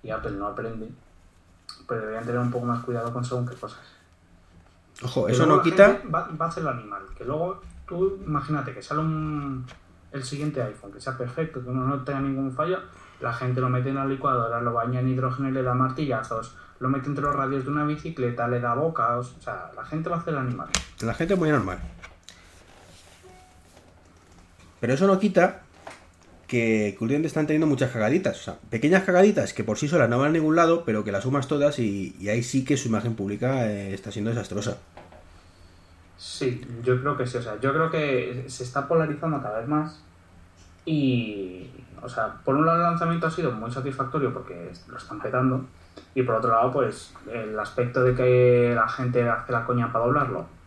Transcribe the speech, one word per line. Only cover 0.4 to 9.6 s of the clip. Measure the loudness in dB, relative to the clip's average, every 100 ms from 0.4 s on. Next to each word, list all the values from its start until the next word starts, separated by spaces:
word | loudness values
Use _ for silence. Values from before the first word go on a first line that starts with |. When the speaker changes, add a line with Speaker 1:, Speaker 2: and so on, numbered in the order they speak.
| -6
Speaker 1:
aprende, | -6 -8 -8 -12 -16 -20 -20 -20 _ _ _ -20 -20 -8
pero | -6
deberían | -6 -6 -4
tener | -2
un | 0
poco | -2 -2
más | -4
cuidado | -4 -4 -4
con | -6
según | -4 -4 -4
qué | -8
cosas. | -14 -14 -20 -20 _ _ _ -20 _ -20 -20 _ _ -10
Speaker 2:
Ojo, | -4 0 2
Speaker 1:
Que |
Speaker 2:
eso | 4 6
Speaker 1:
luego | 6
Speaker 2:
no |
Speaker 1:
la | 6
Speaker 2:
quita | 8 8
Speaker 1:
gente | 8 -2
va, | -6 -4 -6
va | -6
a |
hacer | -4
lo | -4
animal, | -6 -10 -14 -14 -12
que | -6
luego | -4 -4 -6 -14 -18 -10
tú | -2 -2 -2 -4
imagínate | -4 -2 -4 -4
que | -12
sale | -6 -2
un, | -2 -2 -4 -4 -6 -8